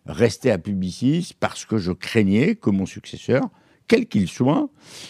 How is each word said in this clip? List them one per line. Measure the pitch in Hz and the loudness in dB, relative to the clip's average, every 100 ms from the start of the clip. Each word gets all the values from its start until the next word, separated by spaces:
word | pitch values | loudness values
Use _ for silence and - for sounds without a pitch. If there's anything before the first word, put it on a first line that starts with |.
| - | -8
rester | 101 117 - 131 | 2 2 2 0
à | 95 | 0
Publicis | 104 98 92 - 127 165 180 - | 0 -4 -4 0 0 0 -2 -4
parce | 104 - - | -6 -4 -4
que | 110 | -4
je | 87 | -2
craignais | - - 113 98 104 160 214 | -6 -2 2 4 4 2 0
que | 120 | 0
mon | 98 92 | 0 -2
successeur, | - - - - 123 240 - _ _ - | -8 -14 -10 -2 0 -2 -8 _ _ 0
quel | 233 233 | 0 2
qu'il | - 175 | 0 0
soit, | - 127 160 294 _ - - | 0 2 2 0 _ -20 -20